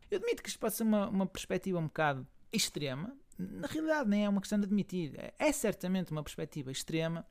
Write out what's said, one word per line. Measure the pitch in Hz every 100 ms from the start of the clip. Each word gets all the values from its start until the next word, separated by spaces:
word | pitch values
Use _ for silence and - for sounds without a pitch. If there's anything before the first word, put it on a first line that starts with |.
| -
eu | 381
admito | 466 -
que | -
isto | -
pode | 220
ser | -
uma, | 220 214 196
uma | 190 185
perspectiva | - - 185 190 175
um | 156
bocado | - 151 135 127 - -
extrema. | 220 - 175 143 131 214 277 - -
Na | 185 285 339
realidade | 311 311 302 214
nem | 208
é | 208
uma | 202
questão | - 208
de | 202
admitir, | 202 - 180 151 -
é, | - -
é | 302
certamente | 277 214 - 180 190 175
uma | 151
perspectiva | 147 - 160 151 131
extrema, | 135 - 160 165 165 -